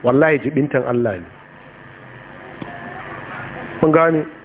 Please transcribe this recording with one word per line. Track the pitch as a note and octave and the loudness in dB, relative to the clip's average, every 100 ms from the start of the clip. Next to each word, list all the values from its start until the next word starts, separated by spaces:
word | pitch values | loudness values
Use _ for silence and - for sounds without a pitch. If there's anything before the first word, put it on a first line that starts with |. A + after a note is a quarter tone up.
Wallahi | A#2+ C3+ D#3+ D3 | 4 4 4 2
jibintan | C#3 D3 C#3+ C3+ B2+ | 0 0 0 0 0
Allah | A#2+ A#2 F#2 | 0 0 -4
ne. | E2+ - - - - - - - - - - - - - - - - - - - - - - - - - | -12 -20 -20 -20 -20 -20 -20 -20 -20 -20 -20 -20 -18 -16 -14 -14 -14 -14 -14 -14 -14 -14 -14 -14 -14 0
Mun | D#3+ | 4
gane? | D#3 E3 D#3+ D3+ - | 6 6 2 -2 -12